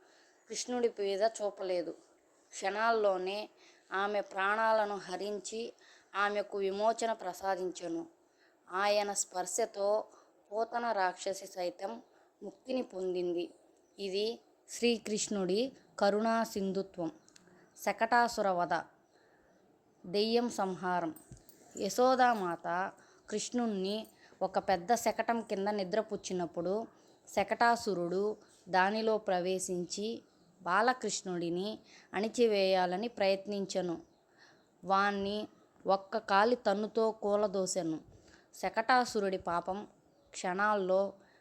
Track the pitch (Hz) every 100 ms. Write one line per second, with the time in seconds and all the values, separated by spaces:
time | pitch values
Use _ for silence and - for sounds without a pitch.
0 | _ _ _ _ _ 214 - 247 233 220
1 | 196 196 220 220 208 196 190 180 165 -
2 | _ _ _ _ _ - 196 208 226 226
3 | 208 185 185 208 214 _ - _ _ 190
4 | 202 208 196 196 196 214 226 220 202 202
5 | 185 180 202 208 - 220 233 - - -
6 | _ 190 202 208 196 202 196 196 214 226
7 | 226 220 190 170 196 185 185 165 175 165
8 | 165 _ _ _ _ _ - 180 208 208
9 | 202 196 - 185 180 - 220 202 202 214
10 | - - _ _ _ 208 226 240 233 208
11 | 185 180 196 190 196 190 180 175 196 233
12 | - _ _ _ 202 - - 254 - 185
13 | 185 180 180 170 165 - _ _ _ -
14 | 196 196 214 233 _ _ _ - 240 226
15 | - 214 - 202 180 202 262 - _ -
16 | 202 208 226 226 220 208 196 190 190 -
17 | 165 - _ - _ - - - 214 202
18 | 226 240 233 220 202 180 170 165 - _
19 | _ _ _ _ _ _ _ _ _ _
20 | 185 196 220 233 240 233 190 175 185 180
21 | 165 - - - - - - - 202 -
22 | 254 254 247 220 180 165 170 175 196 -
23 | - - - 214 - 247 233 196 190 214
24 | 214 _ - - 190 196 196 185 175 233
25 | 226 208 220 233 220 196 202 208 185 214
26 | 214 202 - 185 170 - 175 208 226 -
27 | _ _ - - 196 - 233 233 220 175
28 | 170 180 208 214 - - - 185 190 220
29 | 220 214 214 180 180 185 185 180 170 -
30 | 214 233 - _ _ _ 170 190 233 254
31 | 208 - 196 175 170 175 208 220 - -
32 | - 185 214 233 233 202 190 185 180 180
33 | 240 - 196 196 196 202 185 190 180 160
34 | - _ _ _ - _ _ _ 175 196
35 | 202 202 196 208 208 _ _ _ 185 190
36 | - 220 - 196 220 247 220 196 214 226
37 | 220 214 202 208 214 196 185 185 165 156
38 | - - - - _ - 190 220 226 254
39 | 233 220 196 185 185 170 170 196 208 _
40 | _ _ _ - 190 185 208 208 185 185
41 | 196 - - _